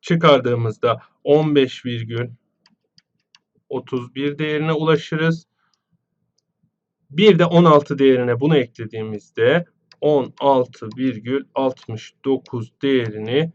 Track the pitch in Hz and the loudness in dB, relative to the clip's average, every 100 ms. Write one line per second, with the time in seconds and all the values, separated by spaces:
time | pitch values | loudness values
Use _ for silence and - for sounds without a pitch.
0 | - 170 165 139 123 120 117 104 120 113 | -2 0 4 4 2 -2 -4 -2 -2 -2
1 | _ _ - 147 156 143 131 - 127 120 | _ _ 2 2 4 2 0 -2 -10 -10
2 | 113 117 120 120 _ _ _ _ _ _ | -8 -8 -8 -12 _ _ _ _ _ _
3 | _ _ _ _ _ _ _ 131 131 127 | _ _ _ _ _ _ _ -12 -8 -10
4 | 120 131 143 143 156 151 156 156 156 156 | -8 -8 -8 -6 -6 -4 -2 -2 0 0
5 | - 160 165 165 _ _ _ _ _ _ | -2 -4 -2 -4 _ _ _ _ _ _
6 | _ _ _ _ _ _ _ _ _ _ | _ _ _ _ _ _ _ _ _ _
7 | _ 143 214 175 175 170 175 147 147 135 | _ 2 4 6 4 4 6 4 2 2
8 | 135 127 123 120 147 151 117 - 110 113 | 4 4 0 -2 2 0 0 -10 -14 -12
9 | 110 104 _ - 117 160 170 _ _ _ | -10 -12 _ -2 2 2 -2 _ _ _
10 | 147 147 123 - 139 135 123 - 110 117 | 0 0 -2 -2 0 2 0 -8 -16 -6
11 | 131 110 117 135 135 - 135 127 - 110 | -6 -6 -6 -8 -6 -4 -4 -4 -12 -14
12 | - _ 135 131 _ 120 113 _ 139 135 | -14 _ -4 -4 _ -12 -12 _ -2 -2
13 | 113 107 107 131 165 | -2 -8 -4 -2 -4